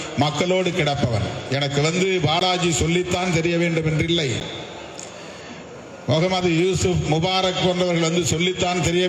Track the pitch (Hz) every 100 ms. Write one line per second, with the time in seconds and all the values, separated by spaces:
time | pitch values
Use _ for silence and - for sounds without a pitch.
0 | - - 147 143 180 185 185 165 147 139
1 | 131 110 92 - - 135 143 143 156 175
2 | 190 185 147 170 185 180 170 156 156 175
3 | 180 180 185 165 170 170 170 160 156 151
4 | 165 170 139 107 - - - - - -
5 | - - - - - - - - - -
6 | - 156 185 185 180 160 185 170 190 165
7 | 151 156 180 185 185 180 180 175 180 170
8 | 160 175 160 156 180 180 180 180 151 175